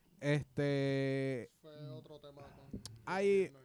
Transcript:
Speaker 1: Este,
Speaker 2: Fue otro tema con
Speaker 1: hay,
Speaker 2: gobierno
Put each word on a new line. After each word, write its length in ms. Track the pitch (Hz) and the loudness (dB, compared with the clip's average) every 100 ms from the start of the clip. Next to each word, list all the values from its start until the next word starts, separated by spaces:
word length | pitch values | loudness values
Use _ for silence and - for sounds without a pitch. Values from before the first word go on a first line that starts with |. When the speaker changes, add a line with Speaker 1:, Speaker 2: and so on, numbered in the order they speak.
| _ _ | _ _
Speaker 1:
Este, 1300 | 143 147 - - 143 139 139 135 135 135 135 127 107 _ | 0 0 0 -2 0 2 2 2 0 0 0 -2 -6 _
Speaker 2:
Fue 260 | 156 151 147 | -20 -14 -12
otro 260 | 156 156 147 | -12 -14 -18
tema 220 | 143 139 | -20 -20
con 380 | 139 - - - - - - | -20 -20 -16 -14 -14 -12 -4
Speaker 1:
hay, 420 | 185 202 196 185 | 2 6 6 4
Speaker 2:
gobierno 100 | - | -2